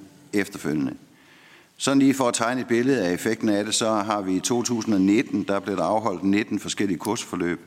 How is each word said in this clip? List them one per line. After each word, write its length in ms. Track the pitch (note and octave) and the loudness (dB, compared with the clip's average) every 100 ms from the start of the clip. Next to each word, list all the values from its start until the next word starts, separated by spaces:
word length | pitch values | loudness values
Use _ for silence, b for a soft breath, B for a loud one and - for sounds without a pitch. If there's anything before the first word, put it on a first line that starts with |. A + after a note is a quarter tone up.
| - - - | -8 -20 -4
efterfølgende. 600 | G#2 F#2+ D#2+ D2 D2+ C2+ - - B B B B B B B | -4 -2 -6 -4 -2 -2 -6 -18 B B B B B B B
Sådan 220 | C3+ C#3 | 2 4
lige 140 | C3+ | 4
for 140 | C3 A#2+ | 4 0
at 60 | |
tegne 280 | A#2 A#2 B2+ | 0 -2 -2
et 60 | A#2+ | 0
billede 380 | A#2 C3 B2+ F2 | 2 2 2 0
af 80 | |
effekten 360 | F2 A2 A2+ A2 | 0 -2 0 0
af 160 | G2+ G#2+ | 0 0
det, 100 | - | 0
så 180 | A2+ | 0
har 280 | G#2+ G#2 G#2 | 0 0 -2
vi 140 | F#2+ F#2 | 0 -2
i 40 | |
to 240 | - A#2+ | 0 -2
tusind 320 | A#2 A#2 G#2+ G2 | 0 -2 0 4
og 60 | |
nitten, 420 | G2 G#2+ C#3+ G#2+ | 4 4 2 -2
der 160 | F#2+ G2 | -2 -2
blev 180 | G#2 F#2 | -2 -2
der 60 | |
afholdt 400 | E2+ G#2+ A2 F2 | 0 0 -2 -2
nitten 360 | G2 G2+ G#2 G#2 | 2 2 0 -4
forskellige 380 | E2+ - G2+ D#2 | -4 -2 -2 -2
kursforløb 600 | F#2+ A#2 - F2+ E2+ E2 | -2 -4 -4 -4 -2 -4